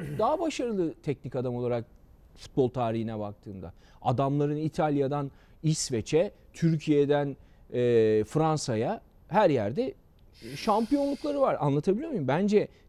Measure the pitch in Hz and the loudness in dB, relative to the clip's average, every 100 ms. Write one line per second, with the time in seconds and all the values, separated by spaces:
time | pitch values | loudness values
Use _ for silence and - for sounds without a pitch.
0 | 147 147 226 320 320 - 240 196 165 - | -6 -2 0 0 -2 -4 -4 -2 -2 -4
1 | 156 131 127 131 123 120 123 120 - - | -8 -6 -6 -6 -4 -4 -2 -2 -4 -18
2 | - - - - - - 123 131 117 113 | -20 -20 -20 -20 -8 0 0 0 -2 -2
3 | 110 110 104 101 110 95 85 - - - | -4 -6 -8 -10 -16 -14 -14 -18 -20 -6
4 | - 123 139 143 147 147 156 - 156 143 | -2 0 0 2 0 -2 -4 -2 0 0
5 | 135 143 139 - - - 156 156 - 117 | 0 -2 -6 -12 -20 -4 -2 -2 -2 -4
6 | - 156 202 - - - 165 160 156 143 | 0 2 0 -4 -20 -2 0 0 2 2
7 | 139 147 143 135 - - - 123 120 117 | 4 2 0 -6 -18 -20 -8 0 4 6
8 | 110 107 104 151 160 151 - 110 139 233 | 6 4 2 0 2 0 -2 -2 -2 -4
9 | - - - 185 190 123 101 156 254 - | -10 -20 -2 2 4 4 0 -2 -4 -6
10 | _ _ - - 117 139 - 202 226 285 | _ _ -20 -18 -14 -6 0 0 2 0
11 | 285 277 294 285 254 147 147 143 196 214 | 0 -2 -4 0 0 2 0 0 0 -2
12 | 330 233 131 156 202 208 147 - | -2 -4 -2 0 4 2 2 -10